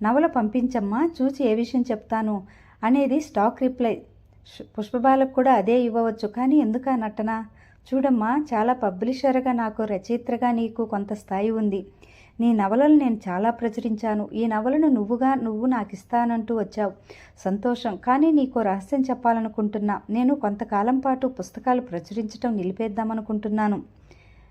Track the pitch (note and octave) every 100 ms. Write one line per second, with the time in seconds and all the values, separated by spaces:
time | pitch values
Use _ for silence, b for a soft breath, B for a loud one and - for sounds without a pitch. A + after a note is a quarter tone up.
0 | G#3+ C4 D#4+ C4+ G#3+ B3+ B3 A#3+ G3+ A3+
1 | E4 E4 C4 C#4 B3+ A3 A#3 B3+ A#3+ G#3+
2 | - A3 G#3+ G3+ F#3+ B B B A3 C#4
3 | C4+ C#4 - G#3 G#3+ - B3+ B3+ A#3 -
4 | - - _ _ - - - - G#3+ B3
5 | C4 C4+ C4+ C4 B3+ A#3 F#3+ B3 A#3+ A3+
6 | A3+ A3 G3+ A#3 C4 D4 A3 A3+ C4 B3+
7 | G#3+ G#3+ G#3+ A3+ A3 b b b - C4
8 | C4+ A#3+ G#3+ C#4 D4+ A3+ A3+ B3+ G3+ F#3
9 | A3+ C4 C#4 C4 C4 A#3+ A3 A3 G#3+ F#3+
10 | F#3+ A#3+ A#3+ A#3+ B3 A#3 A3+ A3+ A3 G3+
11 | G3+ G#3 - F#3+ G#3+ A3 G#3 F#3+ G3 b
12 | b b b b A#3 A3 G3 A#3 D4 D4+
13 | B3+ A3 F#3+ F3+ A3+ A#3 A#3 A3 A#3+ A3
14 | A3+ G#3+ G3+ A3 A3+ G#3+ A#3 D4 D#4 A#3+
15 | G#3 A#3 C4 C4+ A3+ G#3+ B3+ B3 G3+ F#3+
16 | - A#3+ A#3 A#3 A3 A3+ G#3 - G3+ -
17 | B B B B F#3+ G3+ B3 A#3+ A#3 F#3
18 | A#3+ C4+ D#4+ D4+ C4 B3 G#3 F#3+ F#3+ C#4
19 | C4 B3 A#3 A3+ A3 A3 G#3 G#3+ G#3 G3+
20 | - A3 B3 C#4+ G#3 G#3 G#3+ G3+ A3 C4
21 | C4+ C4 C4 C4 F3+ - B3+ B3 B3 E3+
22 | E3+ G#3 G#3+ - B3 G#3+ F3+ F#3+ A3+ G#3
23 | A3 A3 A3 G#3+ G#3+ G#3+ G#3 G3 - -
24 | b b b b b